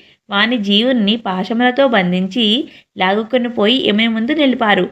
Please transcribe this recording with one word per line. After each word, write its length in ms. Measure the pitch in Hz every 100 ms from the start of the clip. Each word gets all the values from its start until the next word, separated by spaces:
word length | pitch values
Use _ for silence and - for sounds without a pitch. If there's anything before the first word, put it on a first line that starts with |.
| - _ -
వాని 280 | 202 214 247
జీవుణ్ణి 600 | 202 202 247 247 202 233
పాశములతో 680 | 214 185 185 226 247 247 277
బంధించి 800 | 220 180 180 185 247 214 233 349 - _ 202
లాగుకొని 520 | 185 202 220 254 240
పోయి 380 | 233 208 262 -
యముని 200 | 208 226
ముందు 240 | 226 233
నిలిపారు. 580 | 311 277 240 220 190 180